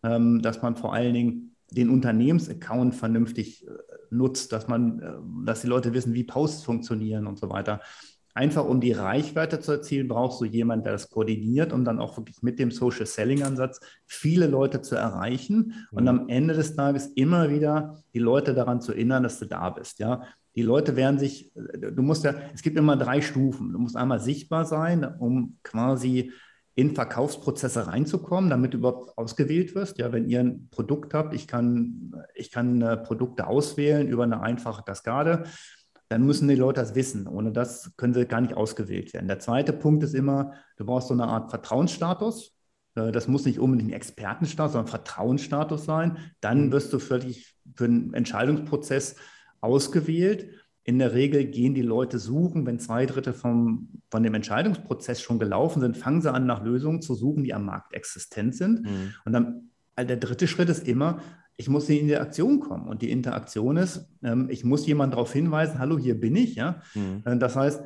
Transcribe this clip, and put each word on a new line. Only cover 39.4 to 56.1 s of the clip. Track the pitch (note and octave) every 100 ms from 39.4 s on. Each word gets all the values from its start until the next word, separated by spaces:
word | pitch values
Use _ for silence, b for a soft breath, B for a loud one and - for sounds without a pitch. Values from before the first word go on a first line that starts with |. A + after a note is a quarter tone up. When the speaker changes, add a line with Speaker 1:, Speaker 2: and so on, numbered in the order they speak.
| - B2 D3
Speaker 1:
Punkt | - D3+ D#3
ist | C#3+ C3
immer, | C#3 C#3 C#3 B B _
du | G#2
brauchst | B2+ B2
so |
eine | B2 A#2
Art | A2+ A2+
Vertrauensstatus. | A2+ - B2 E3 - E3+ F3+ G#3+ A3+ - _ _ _ _ -
Äh, | A2+
das | A2+ -
muss | C#3 C3+
nicht | A2+
unbedingt | C3 B2+ G#2+
ein | -
Expertenstatus, | - - G2+ A#2 D#3 D#3 D3+
sondern | C#3 A2+
Vertrauensstatus | A2+ - - G#2+ C3+ - C#3+ D3+ D3+ -
sein. | D#3 E3 B B _
Dann | G#2 A#2+ A#2
Speaker 2:
Mhm. |
Speaker 1:
wirst | C3+ -
du | C3+
für | - B2+
die, | B2+ A#2+ - _ - -
für | A#2+
einen | A#2 A#2+
Entscheidungsprozess | B2 A#2 G#2+ B2+ D3+ D3+ D3 - C#3 C3+ - B B B _
ausgewählt. | A2+ C3+ C#3 F3 D#3+ E3 F#3 G3+ - B B _
In | - B2
der | B2+
Regel | A#2+ C#3+ C#3+
gehen | C#3 A#2 B2
die | C3
Leute | A#2+ A2+ B2+ B2
suchen, | G#2 C#3 F3 E3 B2
wenn | A#2
zwei | - A2+ C3
Drittel | C3 C3
vom, | A#2+ A#2+ A#2 A#2 A2+ - - _
von | A2+
dem | A2+
Entscheidungsprozess | G#2+ G#2 G#2+ F#3+ F3 - B2 - A#2+
schon | - A#2
gelaufen | G#2 F#2+ D#3 D#3
sind, | B2 A#2
fangen | -